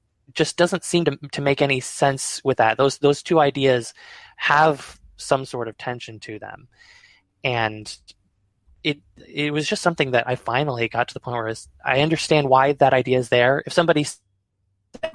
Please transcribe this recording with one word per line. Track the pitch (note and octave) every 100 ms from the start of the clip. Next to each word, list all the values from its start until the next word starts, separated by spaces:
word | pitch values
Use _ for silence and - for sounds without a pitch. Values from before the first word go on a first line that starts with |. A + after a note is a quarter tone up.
| _ _ _
just | - D#3 -
doesn't | F3 F3+
seem | - F3
to, | E3 C#3 C#3+
to | -
make | C#3 C#3
any | C#3 C3
sense | - - C#3+ C3+ - -
with | C3+ B2+
that. | A2 A2
Those, | C3+ -
those | C#3+ C#3+
two | - E3
ideas | C#3+ C#3+ C3+ B2 A2+ - - - - -
have | - D3 D#3+ E3 - - - -
some | - C3+
sort | C3 B2 A2+
of | -
tension | - A#2+ - A2
to | - G#2+
them. | G2+ - B2 _ _ - _ _ _ _
And | C3+ A#2+ A2 G#2+ G#2 - _ - _ _ _ _ _ _
it, | D#3 D3 _ _ -
it | D3+ D3
was | D3 D3
just | G#3
something | F3+ E3+ C#3
that | B2 A#2
I | B2
finally | - B2 D3+ A#2+ A#2
got | A2+ A#2+
to |
the | -
point | - A#2+
where | A2
is, | A2 - _
I | C#3 C3
understand | D#3 D#3+ - D#3 C#3
why | C3 C3+
that | C#3+ C3+
idea | C3 B2+ B2+
is | A#2+
there. | B2 B2 C#3 -
If |
somebody | - E3 D#3
s-, | D3 - _ _ _ _ _ _ _ - D#5+